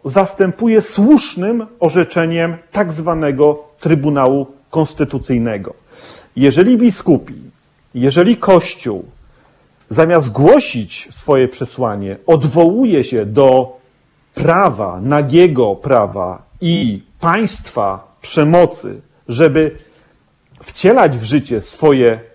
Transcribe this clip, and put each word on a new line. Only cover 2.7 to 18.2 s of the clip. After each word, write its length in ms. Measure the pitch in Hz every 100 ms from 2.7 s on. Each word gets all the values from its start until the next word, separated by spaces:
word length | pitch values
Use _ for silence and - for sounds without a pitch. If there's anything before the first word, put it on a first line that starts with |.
tak 200 | 208 180
zwanego 720 | 156 160 160 147 135 147 147 - _
Trybunału 680 | 156 156 147 139 131 139 135 _ _
Konstytucyjnego. 1040 | 160 151 - 143 131 - 120 117 104 98 - _ - - - _ 123
Jeżeli 420 | 139 127 208 233
biskupi, 560 | 240 - 190 139 - - 65 _ _ _ _
jeżeli 420 | 120 135 170 185 233
Kościół 680 | 196 175 - - 117 95 - _ _ _ _ _ _ _ -
zamiast 440 | 107 165 170 127
głosić 760 | 104 156 277 - 120 95 - -
swoje 380 | - - 135 127
przesłanie, 680 | - 127 - 117 101 98 - -
odwołuje 800 | 156 139 151 165 220 247 151
się 220 | 123 117 107
do 500 | 107 135 127 123 - _ _ _ _ _
prawa, 680 | - 151 175 185 107 98 90
nagiego 720 | 123 147 139 165 180 127 107 98
prawa 680 | 139 120 101 101 90 90 _ -
i 420 | 170 180 120 190 - _
państwa 960 | 170 196 214 - - 120 98 95 - _